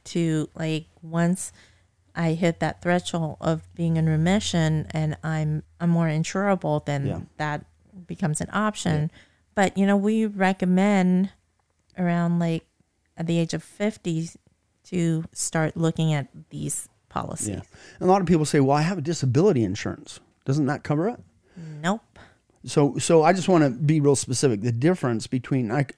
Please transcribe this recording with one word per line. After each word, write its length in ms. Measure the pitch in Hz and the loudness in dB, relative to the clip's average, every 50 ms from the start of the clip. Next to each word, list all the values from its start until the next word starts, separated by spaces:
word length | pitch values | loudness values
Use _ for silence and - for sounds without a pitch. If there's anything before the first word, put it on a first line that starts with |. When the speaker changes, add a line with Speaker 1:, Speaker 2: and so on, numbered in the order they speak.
| - | -14
Speaker 1:
to, 420 | - - 175 170 165 156 156 147 - - | -8 -4 -2 0 0 0 -2 -2 -4 -6
like, 300 | - 165 156 160 156 165 _ _ _ | -8 -6 -4 -4 -4 -6 _ _ _
once 500 | - 160 160 165 170 170 185 190 - - - - - _ _ _ _ _ _ _ _ _ - | -14 -6 -2 0 0 2 0 -2 -4 -10 -14 -18 -20 _ _ _ _ _ _ _ _ _ -6
I 180 | - 170 165 156 | -4 -2 -2 0
hit 260 | 160 185 170 165 - | 0 0 0 0 0
that 240 | 165 156 - - - | -2 -4 -4 -4 -2
threshold 540 | 175 175 180 180 - - 170 160 151 - - | 0 0 0 0 -2 -4 -4 -4 -6 -6 -4
of 220 | - - 165 160 - - - | -2 -2 -2 -2 -4 -10 -8
being 240 | - 170 165 165 160 | -4 -2 0 0 2
in 100 | 160 160 | 2 2
remission 800 | 156 156 160 175 190 220 214 - - 175 160 156 156 156 143 - | 2 2 2 2 2 0 0 0 0 0 0 2 0 -2 -2 -4
and 260 | - 156 156 156 147 - - | -4 -4 -2 -2 -4 -6 -6
I'm, 400 | 160 160 156 156 151 151 156 - _ _ - | -6 -4 -2 -2 -2 -4 -4 -6 _ _ -4
I'm 100 | 175 170 | 0 0
more 160 | 170 170 170 165 | 2 2 2 0
insurable, 800 | 151 156 165 - - 185 196 202 196 180 - 156 151 151 - | 0 -2 -2 -2 -2 -2 0 0 0 0 0 0 -2 -2 -2
then 220 | - 143 143 139 101 | -2 -4 -2 -2 -4
Speaker 2:
Yeah. 120 | 92 82 87 - _ - | -4 -6 -8 -12 _ -8
Speaker 1:
that 280 | 151 151 147 147 - _ _ _ _ _ - 190 175 | -6 -6 -6 -6 -8 _ _ _ _ _ -20 -18 -14
becomes 360 | - 180 - 190 156 151 - | -14 -8 -4 -2 -2 -2 -2
an 80 | 175 - - | -4 -4 -4
option. 560 | 196 214 214 208 - - 185 160 151 151 165 | -2 -2 -2 -2 -4 -2 -2 0 0 -2 -4
Speaker 2:
Yeah. 80 | - - - _ _ _ _ _ - | -6 -10 -20 _ _ _ _ _ -2
Speaker 1:
But, 220 | - 196 180 - 185 | 0 0 2 2 2
you 100 | 196 196 | 2 4
know, 100 | 202 202 | 4 2
we 300 | 196 208 220 220 220 214 | 2 2 0 0 0 -2
recommend 1040 | 208 196 190 185 190 - 185 180 185 185 190 208 208 190 185 180 180 180 190 196 - _ _ _ _ _ _ _ _ _ _ _ _ - | 0 0 2 2 2 2 2 2 4 4 4 4 4 4 4 4 4 2 2 0 -4 _ _ _ _ _ _ _ _ _ _ _ _ -4
around, 420 | 185 175 170 170 170 170 170 170 | -2 0 0 0 0 0 0 0
like, 260 | 170 165 165 160 - _ _ _ _ _ _ _ _ _ _ - | 0 0 -2 -4 -6 _ _ _ _ _ _ _ _ _ _ -8
at 100 | 170 165 | -4 -2
the 100 | 170 170 | 0 0
age 160 | 165 165 - | 0 -2 -4
of 80 | 160 - | -6 -8
fifty 640 | - - - 202 214 220 - - 180 165 160 165 165 - - _ _ _ _ _ _ _ _ _ | -10 -8 -4 -4 -4 -4 -4 -4 -4 -4 -4 -4 -6 -10 -16 _ _ _ _ _ _ _ _ _
to 380 | - - 180 170 165 165 160 165 - | -8 -4 -2 0 0 0 -2 -4 -6
start 460 | - - - - - 165 160 156 - - | -8 -8 -6 -4 -2 -2 -2 -2 -2 -2
looking 340 | 165 160 165 - 160 160 | -2 -2 0 0 0 0
at 160 | 156 143 135 - - 156 156 _ | 0 0 -2 -6 -12 -20 -20 _
these 400 | - 147 147 147 - - - - _ _ _ _ | -12 -8 -6 -6 -6 -6 -8 -12 _ _ _ _
policies. 400 | - - - - - - - 107 | -8 -8 -6 -6 -8 -8 -6 -6
Speaker 2:
Yeah. 120 | 98 90 92 _ - - - - - - | -8 -8 -10 _ -20 -20 -20 -20 -10 -2
And 100 | - 185 | 2 4
a 20 | |
lot 80 | 185 202 | 4 4
of 60 | 190 | 4
people 200 | 156 185 160 151 | 4 2 2 2
say, 140 | 143 - 156 | 2 2 2
"Well, 160 | 135 131 139 | 4 4 4
I 60 | 147 | 2
have 160 | 156 165 202 185 | 2 0 -2 -4
a 40 | |
disability 600 | 139 156 170 - - 135 113 139 175 214 180 123 110 | -4 -4 -4 -2 -2 0 2 4 4 4 4 2 2
insurance. 560 | 92 95 104 - 98 95 - - - - - _ _ _ _ _ | 0 -2 -4 -6 -8 -8 -10 -12 -18 -20 -20 _ _ _ _ _
Doesn't 220 | - 135 151 147 | -2 0 0 0
that 180 | 127 147 - - | 0 -2 -4 -4
cover 240 | - 151 147 170 214 | -2 -2 0 0 -2
it?" 120 | 240 - - _ _ _ _ _ - - 165 156 156 147 151 | -4 -6 -12 _ _ _ _ _ -20 -18 -16 -16 -12 -6 -2
Speaker 1:
Nope. 180 | 170 202 226 - _ _ - - - _ _ _ _ _ _ - | -2 -2 -2 -6 _ _ -20 -20 -20 _ _ _ _ _ _ -12
Speaker 2:
So, 320 | - - 160 143 143 - - | -2 2 2 2 2 2 0
so 240 | - - 170 165 | 2 4 6 6
I 100 | 151 160 185 | 6 6 4
just 140 | 190 165 - | 4 4 4
wanna 220 | 185 165 151 139 | 4 6 6 4
be 300 | 127 - 156 143 160 156 | 2 0 2 2 2 4
real 140 | 143 143 143 | 4 4 4
specific. 460 | - - - 131 - - 139 117 104 | 2 0 -2 -2 0 2 2 2 0
The 100 | 98 123 | 0 -2
difference 560 | 117 117 127 165 185 180 - 127 120 110 - - | 0 2 2 2 2 2 0 -2 -2 -2 -4 -4
between, 420 | - 127 123 - 147 131 123 104 | -6 -6 -4 -2 -2 -2 -2 -2
I, 140 | 110 147 143 - - | -2 -2 -2 -2 -2